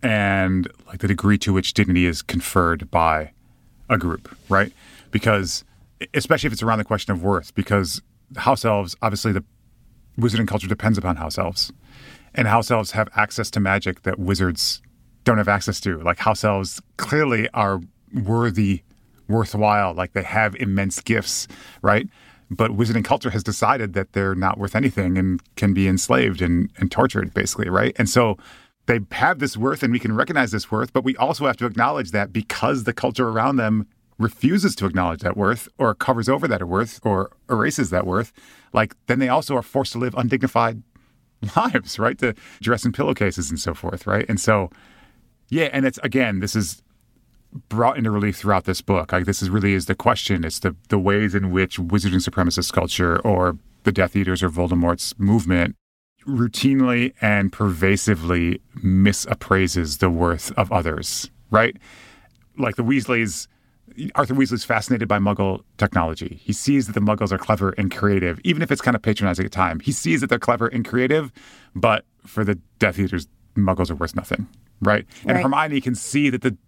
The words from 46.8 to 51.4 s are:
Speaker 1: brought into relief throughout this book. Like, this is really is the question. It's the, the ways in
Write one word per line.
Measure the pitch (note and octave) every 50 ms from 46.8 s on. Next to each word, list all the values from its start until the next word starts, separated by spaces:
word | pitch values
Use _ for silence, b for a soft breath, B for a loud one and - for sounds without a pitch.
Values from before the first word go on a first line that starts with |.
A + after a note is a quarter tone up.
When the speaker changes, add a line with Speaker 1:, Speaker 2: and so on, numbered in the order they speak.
| _ _ _ _ _ _ _ _ _ _ _ _ _ _ - - - _
Speaker 1:
brought | - A2 A#2+ A#2+ - C#3+
into | A#2 A2
relief | G#2+ G#2 G2+ G#2 F#2+ -
throughout | - G2+ G#2 F#2+ -
this | - F#2 -
book. | - - G2 F#2 D#2+ -
Like, | - F#2 F2+
this | F#2+ G2 -
is | - F#2
really | F#2 G#2+ F#2+ G2+ G2
is | F#2+ E2+
the | - F#2+
question. | - - A#2 B2 - - - G2+ F2 E2
It's | D#2+ - -
the, | - F#2+ D#2+ - _ _
the | - G#2
ways | F#2 F#2+ G2+ G2+ G#2+ G#2 F2
in | G2+